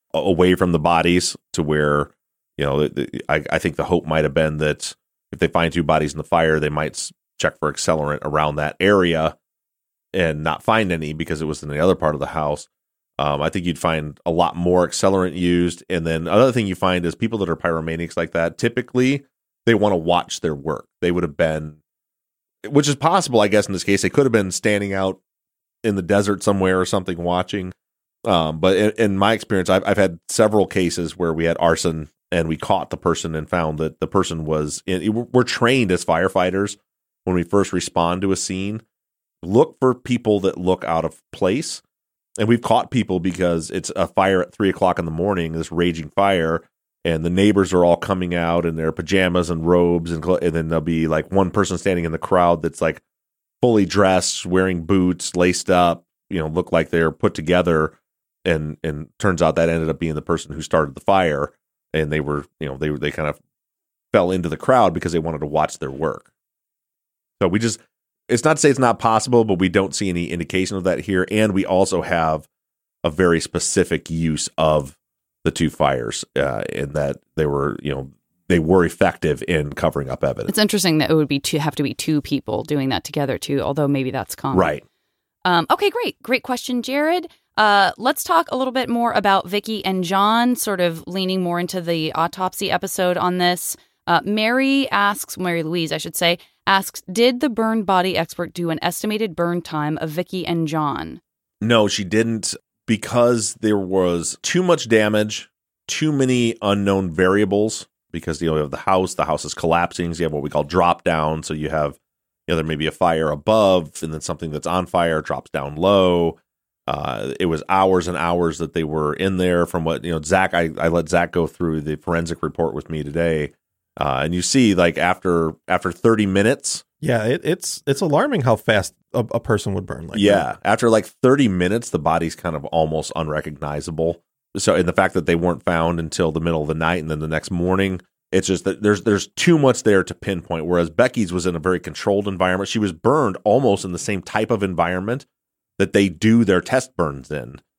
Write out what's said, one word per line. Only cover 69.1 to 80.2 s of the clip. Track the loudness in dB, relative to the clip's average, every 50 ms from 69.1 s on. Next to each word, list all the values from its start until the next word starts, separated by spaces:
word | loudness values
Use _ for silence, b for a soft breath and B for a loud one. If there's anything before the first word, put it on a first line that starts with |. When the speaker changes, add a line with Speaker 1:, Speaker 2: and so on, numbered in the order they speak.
| 2 2 2 4 4 4 4
Speaker 1:
but | 4 2 2
we | 2 2
don't | 2 2 0 0 -4
see | -4 -4 -2
any | -2 -2 -4 -4
indication | -4 -6 -6 -4 -2 -2 -2 -2 -4
of | -2 0
that | 0 -2 -2
here. | -2 -4 -2 -2 -2 0
And | 0 0 2 2
we | 0 0 0
also | 0 2 2 2 2 0 -4
have | -2 -2 0 0 0 0 0 -2 -6 _ _ _ _ _ _ _ _ _ _ _ -6
a | -4
very | 0 2 4 4 4 2
specific | 0 -2 -6 -4 -4 0 0 0 0 0 -2 -6 -6 -6
use | -4 -2 -2 -2 -2 -2 -4 -6 -2
of | 0 2 4 4 2 0 -2 -12 _ _ _ _ _ _ _ _ _ -4
the | -4
two | -2 0 -2 -2
fires, | 0 0 0 0 0 -2 -4 -6 -8 -10 -10 _ -4
uh, | -2 -2 -2 -2 -4 -6 -6
in | -6 -6 -6 -4
that | -4 -2 -2 -2 -4 -8 _ _ -2
they | -2 0
were, | 0 0 0 -2 -2 -4 -4
you | -6 -6 -6
know, | -6 -8 -12 -16 _ _ _ _ _ _ 0
they | 2 2
were | 4 4 4 4 4
effective | 4 2 2 2 2 2 0 -2 -2 -2 -2 -2 -2
in | 0 0 0 -2
covering | -4 -2 -2 0 0 -2 -6 -6
up | -6 -2